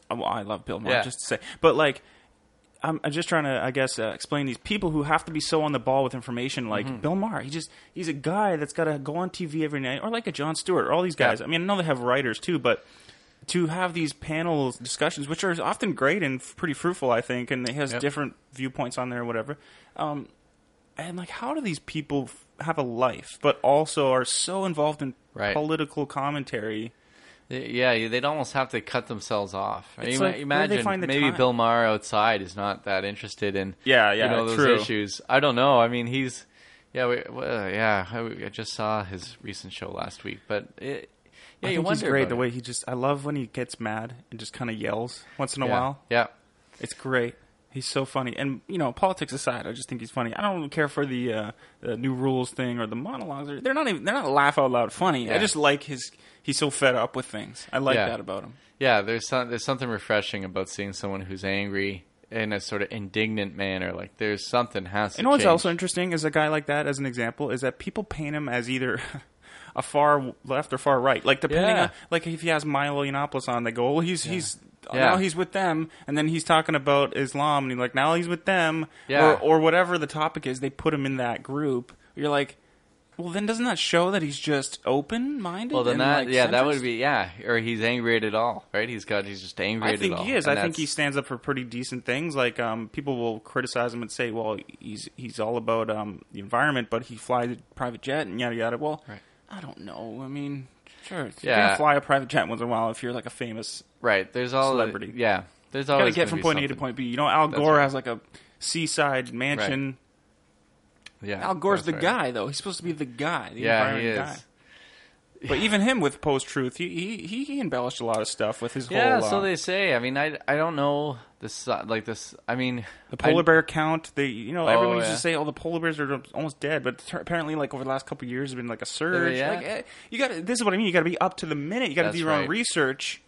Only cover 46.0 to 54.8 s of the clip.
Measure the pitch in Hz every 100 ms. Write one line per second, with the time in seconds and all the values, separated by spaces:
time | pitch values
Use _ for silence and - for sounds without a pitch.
46 | - 120 113 - _ _ _ - 117 -
47 | 131 127 120 - _ _ _ 135 - 139
48 | 135 135 123 - 139 123 - 190 139 123
49 | 190 185 151 135 - 120 - 120 127 123
50 | 113 - 117 - 202 185 143 - 147 143
51 | 143 127 123 110 104 - - _ - 117
52 | 131 127 135 131 123 - 127 120 110 113
53 | 175 262 190 139 147 143 262 277 285 165
54 | - 175 147 139 143 143 131 123